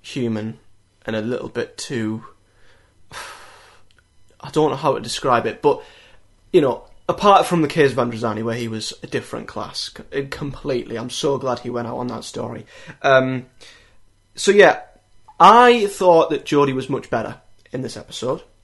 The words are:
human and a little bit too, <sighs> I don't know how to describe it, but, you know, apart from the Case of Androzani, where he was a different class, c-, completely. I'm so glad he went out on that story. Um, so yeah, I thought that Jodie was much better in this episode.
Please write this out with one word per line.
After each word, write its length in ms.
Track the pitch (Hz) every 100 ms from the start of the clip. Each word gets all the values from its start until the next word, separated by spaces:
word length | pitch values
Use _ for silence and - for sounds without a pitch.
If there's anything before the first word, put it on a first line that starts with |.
human 560 | - - 120 110 110 - _ _ _ _ -
and 100 | 110
a 60 |
little 280 | 110 123 -
bit 280 | - - -
too, 480 | - 131 110 110 - _ _ _ - _ _ _ -
<sighs> 1300 | - - - - - - _ - _ _ _ - _
I 80 | 143
don't 180 | 151 151
know 40 | 131
how 160 | 151 131
to 60 |
describe 440 | 110 - 139 120 113
it, 140 | -
but, 200 | 147 143 - - _ - _ _ _
you 100 | 185
know, 240 | 139 113 - - -
apart 360 | 170 202 196 170
from 160 | 175
the 60 | 151
Case 240 | 165 139
of 60 | 120
Androzani, 460 | 120 113 113 107
where 120 | 113 117
he 120 | 117
was 260 | 110 - -
a 40 | -
different 400 | 131 - 120 110
class, 440 | - 95 - - - -
c-, 140 | 139 139
completely. 720 | - 147 131 147 127 - 113
I'm 120 | 123
so 280 | - 156 135
glad 220 | 127 120
he 100 | 123
went 180 | 120 120
out 100 | 123
on 100 | 123
that 160 | 117
story. 420 | 117 117 120 113 107 - - -
Um, 440 | 139 131 131 127 120 _ - - _ - _ _ _ -
so 160 | -
yeah, 300 | 202 180 - - _ _ - - _
I 460 | 196 226 247 240 196
thought 440 | - 185 165 151
that 120 | 151 -
Jodie 280 | 147 143
was 160 | 131 120
much 200 | 127 -
better 280 | 120 107 110 _ - _
in 100 | 151
this 140 | 131 -
episode. 440 | - - 120 160 - _